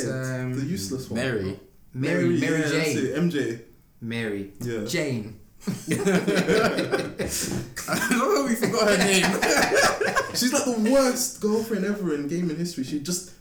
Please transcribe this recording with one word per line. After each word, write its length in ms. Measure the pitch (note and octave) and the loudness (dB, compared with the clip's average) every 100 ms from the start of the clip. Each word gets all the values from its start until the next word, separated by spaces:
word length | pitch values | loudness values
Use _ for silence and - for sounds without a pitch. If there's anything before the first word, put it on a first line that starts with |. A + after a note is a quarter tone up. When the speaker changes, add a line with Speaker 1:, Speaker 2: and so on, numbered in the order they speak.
Speaker 1:
redhead. 380 | A#2+ C3 C3 B2+ | -4 -4 -4 -4
Speaker 2:
um, 120 | B2+ B2+ | -4 -4
Speaker 1:
The 60 | D3 | -4
useless 440 | G3 - B2+ - | -4 -4 -6 -6
one. 100 | A2 | -4
Speaker 3:
Mary. 380 | C3 G#2+ F#2+ G2 - - - | -2 -2 -2 -6 -12 -20 -12
Speaker 2:
Mary, 360 | B2+ D3+ F3+ F3 E3+ | -4 0 2 2 2
Mary 20 | |
Speaker 1:
Yeah, 160 | C#3 D#3 D3+ | 2 2 2
that's 240 | D3+ D#3 | 0 0
Speaker 2:
Jane. 120 | D3+ C3 | 0 0
Speaker 1:
it. 120 | D#3 | 0
M 120 | F3 | 0
J. 320 | D3 A2+ A#2 - - _ - | 2 -2 -4 -12 -20 _ -12
Speaker 2:
Mary. 500 | A2+ A#2 A2 G2+ G2 - | -6 -4 -4 -4 -8 -8
Speaker 1:
Yeah. 220 | A#2+ A2+ G#2 | -6 -4 -2
Speaker 2:
Jane. 540 | E3+ D3 A#2 G#2 - - - - | -2 -2 -4 -6 -12 -20 -12 -8
<laughs> 0 | |
Speaker 3:
<laughs> 1000 | - - - G3 F3+ G3+ G3 D#3+ A3 A3 | -6 -2 0 2 2 2 2 4 4 2
I 1500 | - - F#4+ - - - - - - - - - E3 G3+ A#3+ | 0 -2 -2 -4 -6 -4 -4 -4 -4 -6 -10 -4 -2 0 2
love 220 | C#4 C#4+ | 2 2
how 100 | C4 | 2
we 80 | A3+ | 0
forgot 340 | G#3 A3+ G#3 | 0 2 4
her 80 | F#3+ | 4
name. 260 | G3 F#3+ | 4 4
<laughs> 1120 | F3 F#3+ - D4 - C#5 - - - C#5 - - | 4 2 2 2 4 4 4 2 0 0 -2 0
Speaker 1:
She's 180 | B3 | 2
like 120 | C#4+ C4 | 2 2
the 240 | A3+ A3 | 2 4
worst 500 | C4+ B3+ A#3+ - - | 6 4 2 -2 -2
girlfriend 440 | G#3 A3 A3 G3+ G3+ | 0 0 0 -2 0
ever 280 | G3+ F3 C#3+ | 0 -2 -2
in 120 | C#3+ | -2
gaming 300 | E3+ F3 D3+ | -2 -2 -2
history. 260 | F3 - | -4 -4
She 160 | C3 - | -4 -4
just 340 | C#3 F3 - - | -4 -6 -6 -14